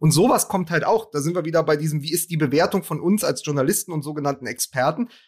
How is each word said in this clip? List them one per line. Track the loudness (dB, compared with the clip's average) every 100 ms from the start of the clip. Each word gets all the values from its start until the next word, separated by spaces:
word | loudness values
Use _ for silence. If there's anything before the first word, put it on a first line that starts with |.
Und | 2
sowas | 4 4 4 0
kommt | -2 -2
halt | -2
auch, | 2 0 0
da | -4
sind | -2
wir | -2 0
wieder | 0
bei | 2 0
diesem, | 0 -4
wie | -4
ist | -4 -4
die | -2
Bewertung | 0 2 2 0
von | -2 -4
uns | 0 0
als | 0 -4
Journalisten | -2 0 0 0 -4
und | -6
sogenannten | -6 -4 -2 -4 -6
Experten? | -8 -6 0 -2 0 -6 -8